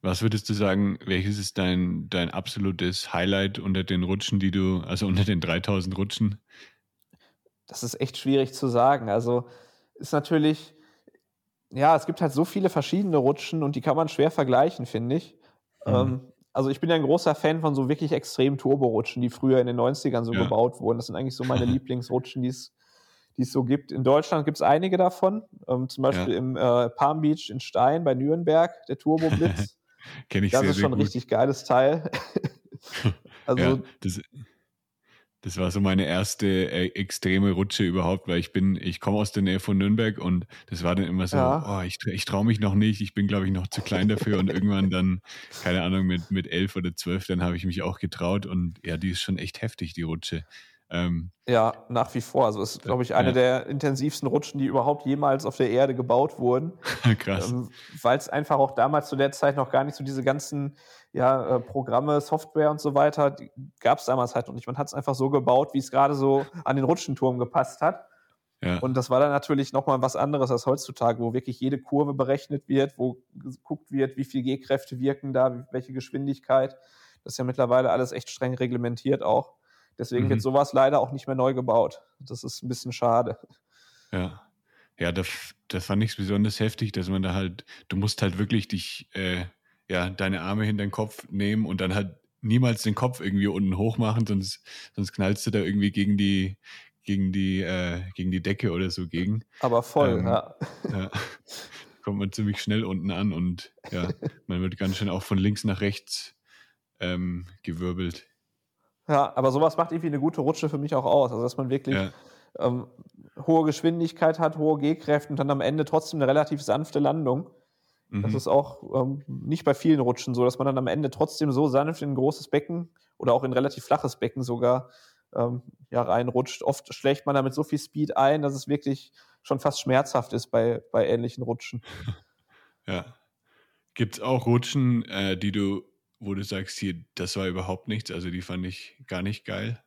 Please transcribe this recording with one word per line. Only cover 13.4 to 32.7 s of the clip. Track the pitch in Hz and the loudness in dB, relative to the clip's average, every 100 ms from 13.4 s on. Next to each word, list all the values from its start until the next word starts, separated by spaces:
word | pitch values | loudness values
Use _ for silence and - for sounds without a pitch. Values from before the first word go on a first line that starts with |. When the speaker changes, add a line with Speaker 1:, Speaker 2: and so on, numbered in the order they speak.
| - 160 | -2 -2
Speaker 2:
und | 143 143 | -2 0
die | |
kann | 156 160 | 0 2
man | 156 | 0
schwer | - 160 | 2 2
vergleichen, | 160 131 127 156 - 123 | 2 4 4 4 0 -6
finde | 110 120 156 | -4 -2 -2
ich. | - _ _ _ _ _ - | -4 _ _ _ _ _ 2
Speaker 1:
Mhm. | 104 131 | 2 2
Speaker 2:
Ähm, | 127 131 _ _ | -2 -10 _ _
also | - 135 | -2 0
ich | 135 | 0
bin | 165 | 2
ja | 165 | 4
ein | |
großer | 139 170 - 151 | 4 4 4 2
Fan | 156 160 | 2 2
von | 156 135 | 0 2
so | 131 | 0
wirklich | 147 151 | 0 0
extremen | 147 - - 135 139 | -2 -4 0 2 2
Turborutschen, | 131 139 127 110 113 127 | 0 2 4 2 -2 -2
die | 123 | -4
früher | - 135 131 | 0 4 4
in | 123 | 4
den | 120 | 2
neunzigern | 120 143 139 123 117 | 2 2 0 0 0
so | 98 | 0
Speaker 1:
Ja. | |
Speaker 2:
gebaut | 92 107 120 - | 2 4 2 2
wurden. | 110 117 | -2 -2
Das | 120 | -4
sind | 82 | -6
eigentlich | 131 127 | -6 -4
so | 127 | -2
meine | 127 123 | 0 2
Speaker 1:
<laughs> | |
Speaker 2:
Lieblingsrutschen, | 131 - 127 120 117 123 131 | 0 -2 -6 -2 -2 -2 -4
die | 127 | -4
es, | 127 - _ _ _ _ _ _ - | -4 -14 _ _ _ _ _ _ -6
die | |
es | 127 | -2
so | - 123 | 0 0
gibt. | 143 - | -2 -2
In | 135 | -2
Deutschland | 131 147 151 160 147 | 4 4 4 0 0
gibt's | 151 | 0
einige | 151 151 190 185 | 4 4 2 2
davon. | 185 - 190 214 - - - | 2 2 0 0 -10 -20 -4
Ähm, | 127 131 | -2 -2
zum | - | 0
Beispiel | 131 95 90 | 0 2 0
Speaker 1:
Ja. | 117 | 0
Speaker 2:
im, | 131 131 | -2 0
äh, | 123 120 117 | 4 4 2
Palm | - 139 156 | 2 0 2
Beach | 151 151 - | 0 0 -6
in | 127 | -10
Stein | - - 127 160 | -4 2 2 4
bei | 160 127 | 0 0
Nürnberg, | 139 165 165 160 175 - - | 0 0 4 4 2 -2 -10
der | 151 | -4
Turboblitz. | 151 160 160 - - 87 101 _ _ _ | 0 2 2 2 2 0 -6 _ _ _
Speaker 1:
<laughs> | - - - | -20 -20 -4
Kenn | 196 | 0
ich | 202 135 | 2 4
Speaker 2:
Das | |
Speaker 1:
sehr, | 196 | 2
Speaker 2:
ist | 143 | 2
Speaker 1:
sehr | 143 | 2
Speaker 2:
schon | |
ein | 113 | 2
Speaker 1:
gut. | |
Speaker 2:
richtig | 104 123 - | 0 -2 -2
geiles | 110 135 135 - | 2 2 0 2
Teil. | 123 135 160 156 | 4 4 2 -4
<laughs> | - - - - - _ | -8 -6 -6 -6 -10 _